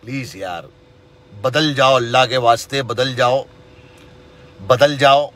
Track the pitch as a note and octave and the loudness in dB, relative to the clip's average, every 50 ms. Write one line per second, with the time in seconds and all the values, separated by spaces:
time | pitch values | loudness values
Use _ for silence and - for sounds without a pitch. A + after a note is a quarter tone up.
0 | - A2+ C3 C#3 B2+ - - - F#2+ F#2 F2 E2 - - _ _ _ _ _ _ | -16 -12 -12 -12 -12 -12 -14 -12 -12 -10 -10 -12 -14 -16 _ _ _ _ _ _
1 | _ _ _ _ _ _ - - - C3 A#2+ D3 D#3 D3+ C#3+ C3 C3+ C3 C3+ B2+ | _ _ _ _ _ _ -20 -6 -6 -4 -2 0 -2 -2 0 0 2 2 2 2
2 | A#2+ A#2 A#2+ B2+ B2+ A#2 C3 C3 A#2+ A#2 A#2 A#2 - - - C#3 C3+ A2+ A#2+ G#2+ | 0 0 0 0 0 2 0 0 2 2 2 2 0 -8 -6 -6 -6 -6 -4 -4
3 | B2+ C3 B2+ B2 B2+ B2 B2+ C#3 - - - - - - - - - - - - | -4 -4 -2 -2 0 0 0 -2 -4 -8 -18 -20 -20 -20 -20 -20 -20 -20 -20 -20
4 | - - - - - - - - - - - - - F#2+ B2+ C3 C#3+ D3 D3 C3+ | -20 -20 -20 -20 -20 -20 -20 -20 -20 -20 -20 -20 0 0 2 4 4 2 2 2
5 | C#3+ C#3 C#3 C#3+ D3 C#3 _ | 4 4 4 4 2 -2 _